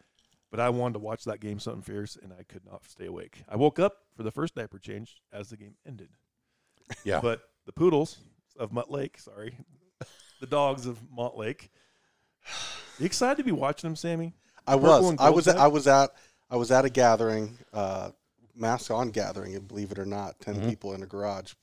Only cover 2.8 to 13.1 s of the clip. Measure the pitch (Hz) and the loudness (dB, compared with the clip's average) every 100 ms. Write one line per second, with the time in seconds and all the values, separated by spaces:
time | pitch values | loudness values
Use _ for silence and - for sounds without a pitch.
2.8 | - - 90 87 90 - - 107 147 156 | -20 -18 -14 -14 -16 -20 -8 0 2 2
3.8 | 196 - _ - 110 - 156 - 110 98 | 0 -2 _ -12 -10 -6 -8 -8 -14 -16
4.8 | - 104 113 _ _ 104 104 107 101 104 | -16 -14 -16 _ _ -18 -18 -20 -20 _
5.8 | 147 113 - _ _ _ _ _ _ _ | -20 -20 -20 _ _ _ _ _ _ _
6.8 | - - 104 87 120 113 _ _ - - | -18 -10 -4 -2 -2 -4 _ _ -16 0
7.8 | 175 151 160 - _ _ _ - 110 120 | 2 2 0 -6 _ _ _ -12 -8 -6
8.8 | 120 143 139 - - 101 110 120 - 135 | -6 -8 -10 -12 -20 -18 -18 -18 -20 _
9.8 | _ _ - _ _ _ 123 147 143 135 | _ _ -20 _ _ _ -4 0 0 -2
10.8 | 123 113 127 123 123 - 110 147 - _ | -8 -12 -14 -8 -8 -6 -8 -10 -14 _
11.8 | _ _ _ _ _ _ - - - - | _ _ _ _ _ _ -16 -14 -12 -14
12.8 | - - 170 | -18 -6 -6